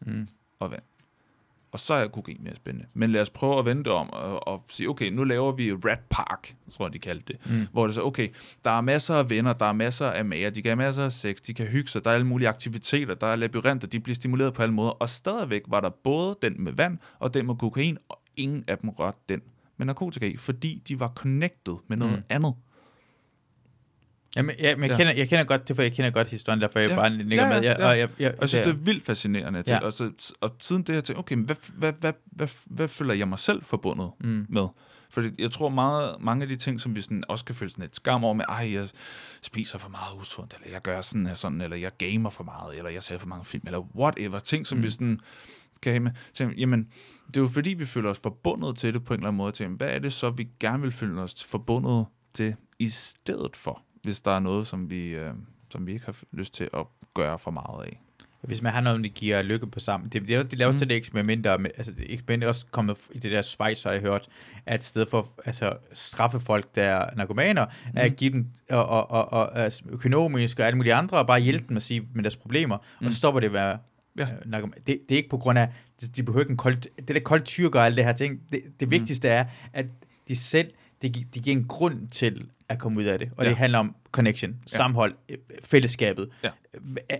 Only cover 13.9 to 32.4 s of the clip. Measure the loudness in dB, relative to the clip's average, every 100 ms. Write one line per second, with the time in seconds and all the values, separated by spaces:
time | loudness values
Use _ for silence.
13.9 | -4 -4 -4 0 2 2 2 2 2 0
14.9 | 0 -2 -2 -4 -2 -2 -4 0 0 0
15.9 | -2 0 0 0 -2 -2 -2 -2 0 0
16.9 | -2 -10 -6 -2 0 0 0 -2 0 0
17.9 | -2 -8 -18 _ -6 -4 -4 -4 -4 -4
18.9 | -4 -4 -4 -4 -6 -6 _ _ -6 -4
19.9 | -4 -6 -4 -4 -4 -6 -4 -6 -6 -8
20.9 | -4 -4 -2 0 2 0 -4 -8 -8 -4
21.9 | 0 0 0 0 0 0 0 -8 _ _
22.9 | _ _ _ _ _ _ _ _ _ _
23.9 | _ _ _ _ -2 0 2 2 2 2
24.9 | 4 4 4 2 2 4 2 2 0 2
25.9 | 2 2 2 0 -2 0 2 2 4 4
26.9 | 6 4 2 2 4 6 4 4 6 6
27.9 | 6 4 0 0 2 2 4 4 2 2
28.9 | 0 0 -2 0 0 -2 -2 2 2 2
29.9 | -2 -6 -6 -10 -4 -4 -4 -2 -2 0
30.9 | -2 -2 -6 -2 0 0 -4 -8 -2 -2
31.9 | 0 -2 -4 _ -6